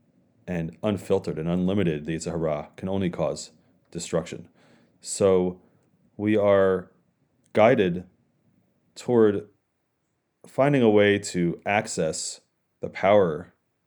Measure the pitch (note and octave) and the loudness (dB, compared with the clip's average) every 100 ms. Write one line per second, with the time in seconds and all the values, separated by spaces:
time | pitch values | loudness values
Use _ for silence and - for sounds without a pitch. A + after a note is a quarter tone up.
0 | _ _ _ _ - F2 E2 - G#2+ G2+ | _ _ _ _ -10 -8 -8 -8 -6 -6
1 | - G2 F2 D#2 D#2+ F2 F2+ G#2 F2 D2 | -2 -4 -4 -8 -4 -2 0 0 -2 -4
2 | D2+ D#2+ F2 E2 D#2+ D2 - - F#2 G2 | -6 -8 -6 -6 -4 -6 -10 -14 -8 -4
3 | F#2 F2 D2 C#2+ - _ _ _ _ E2+ | -4 -4 -6 -6 -12 _ _ _ _ -14
4 | - E2 E2+ - - _ _ _ _ _ | -6 -6 -6 -14 -18 _ _ _ _ _
5 | - - G2 F#2 F2+ F2+ _ _ _ _ | -14 0 2 2 0 -6 _ _ _ _
6 | _ - G#2 G#2+ G2+ G2 F#2+ F#2 F2 _ | _ -8 -2 0 2 4 4 0 -4 _
7 | _ _ _ _ _ - A2 C3 G2 F2 | _ _ _ _ _ 4 4 6 2 -2
8 | F2 _ _ _ _ _ _ _ _ - | -10 _ _ _ _ _ _ _ _ -16
9 | - A#2+ A2 G2+ G#2+ _ _ _ _ _ | 0 4 4 2 -8 _ _ _ _ _
10 | _ _ _ _ - - C#3 C#3+ A2+ G#2 | _ _ _ _ -12 0 2 4 4 6
11 | G#2 G2+ - F2+ F2 - - G#2 A2+ - | 6 4 -2 -2 -2 -2 -2 -2 -2 -4
12 | D#2+ - - - _ _ _ _ - - | -4 -4 -10 -14 _ _ _ _ -14 -2
13 | F#2+ G#2 F2+ D2+ F2+ _ _ _ | 2 4 2 -2 -12 _ _ _